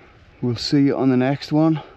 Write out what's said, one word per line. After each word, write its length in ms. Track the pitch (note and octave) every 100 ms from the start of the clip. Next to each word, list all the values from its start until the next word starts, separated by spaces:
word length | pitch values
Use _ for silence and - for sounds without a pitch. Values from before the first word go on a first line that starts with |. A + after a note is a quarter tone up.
| - - - -
We'll 140 | B2 A#2
see 240 | - D3
you 160 | C#3 -
on 120 | C3
the 80 | B2+
next 340 | B2+ C#3+ -
one. 300 | D3+ D#3+ D#3 -